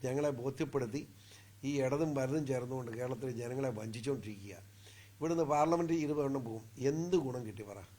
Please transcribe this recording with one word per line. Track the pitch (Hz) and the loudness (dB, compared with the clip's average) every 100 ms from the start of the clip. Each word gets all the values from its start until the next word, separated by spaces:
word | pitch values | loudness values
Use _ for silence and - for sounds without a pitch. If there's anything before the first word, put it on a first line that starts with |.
ജനങ്ങളെ | 131 135 147 | 0 2 2
ബോധ്യപ്പെടുത്തി | 131 127 135 156 143 120 135 - - - - - - | 2 -2 -2 0 0 0 -2 -6 -14 -20 -20 -20 -6
ഈ | 135 143 | -2 2
ഇടതും | 131 143 160 | 4 4 2
വലതും | 139 131 151 139 | 2 2 0 2
ചേർന്നുകൊണ്ട് | 127 123 131 120 | 0 0 -4 -4
കേരളത്തിലെ | 113 123 127 131 | -4 -2 -2 -4
ജനങ്ങളെ | 113 120 127 135 107 | -4 -4 -2 -2 -2
വഞ്ചിച്ചുകൊണ്ടിരിക്കുക. | 110 113 117 131 101 101 101 87 - - - - - - | -4 -4 -2 -2 -4 -10 -12 -14 -16 -20 -20 -20 -20 -4
ഇവിടുന്ന് | 156 165 | 0 2
പാർലമെന്റ് | 151 147 156 170 170 | 4 4 4 4 4
ഇരുപതെണ്ണം | 165 151 147 139 135 | 2 2 2 2 0
പോകും. | 120 113 110 - 131 | -2 -8 -10 0 0
എന്ത് | 156 175 180 | 2 2 2
ഗുണം | 139 123 117 | 2 -4 -6
കിട്ടി | 101 | -8
പറ? | 104 98 92 | -10 -12 -14